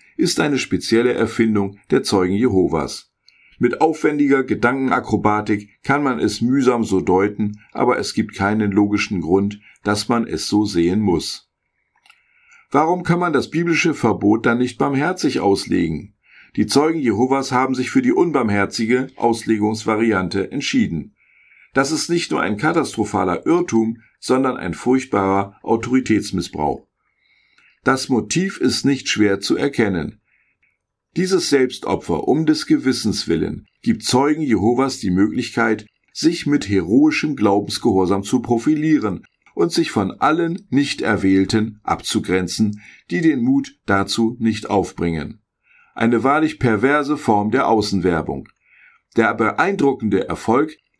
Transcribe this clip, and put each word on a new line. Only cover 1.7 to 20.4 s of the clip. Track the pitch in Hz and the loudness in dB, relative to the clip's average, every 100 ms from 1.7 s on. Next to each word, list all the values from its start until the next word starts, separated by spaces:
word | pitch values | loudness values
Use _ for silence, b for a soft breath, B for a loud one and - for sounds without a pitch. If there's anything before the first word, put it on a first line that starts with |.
| 104 b | -6 b
der | 143 | 0
Zeugen | - 101 92 98 | 2 0 2 2
Jehovas. | 123 95 87 80 65 - - _ _ b b b | 2 2 2 0 -4 -8 -18 _ _ b b b
Mit | 120 - | 0 2
aufwendiger | 160 156 156 147 143 135 | 0 2 0 2 2 2
Gedankenakrobatik | 131 107 120 135 131 117 - 107 107 104 107 104 104 b | 2 0 0 0 0 -2 0 0 2 0 0 -2 -4 b
kann | - 143 | -2 0
man | 143 123 | 0 0
es | 107 - | -2 0
mühsam | 120 139 127 120 | 0 2 2 2
so | 110 95 | 2 0
deuten, | 87 92 101 104 104 104 B | 2 2 2 -2 -6 -6 B
aber | - 123 - | -4 0 0
es | 101 | -2
gibt | - 110 - | -4 -4 -2
keinen | 101 110 104 | -2 0 0
logischen | 98 101 101 - 95 | 2 2 0 -2 -4
Grund, | 80 95 101 - b b | 0 2 2 -4 b b
dass | 104 104 - | -2 -2 0
man | 117 113 | -2 -2
es | 80 - | -6 -2
so | 104 107 | 0 0
sehen | 87 85 101 | 0 0 2
muss. | 104 82 - - _ _ _ _ _ _ b b b b b b b | 2 0 -2 -12 _ _ _ _ _ _ b b b b b b b
Warum | 139 156 180 | 0 2 0
kann | 170 175 | 0 0
man | 175 | 2
das | 139 123 | 0 0
biblische | 156 170 156 165 | -2 0 0 0
Verbot | 143 117 101 101 110 123 | 0 0 2 2 2 2
dann | 120 | 0
nicht | 123 - | 0 -2
barmherzig | 143 135 156 185 156 - | -2 0 -2 0 -2 0
auslegen? | 95 98 - 92 85 76 - _ b b b - | 2 2 2 0 0 -4 -10 _ b b b -2
Die | 107 | 0
Zeugen | 139 156 165 | 2 2 2
Jehovas | 127 101 127 135 131 | 0 0 2 0 0
haben | 127 131 127 | -2 0 -2
sich | 123 | 0
für | 131 | 0
die | 123 | 2
unbarmherzige | 117 175 143 110 101 98 - 110 123 131 - | 2 2 2 0 0 0 -2 0 0 -2 -2
Auslegungsvariante | 117 113 117 110 107 110 117 107 113 98 90 98 | -2 0 -2 0 0 -2 -2 0 2 0 -2 -4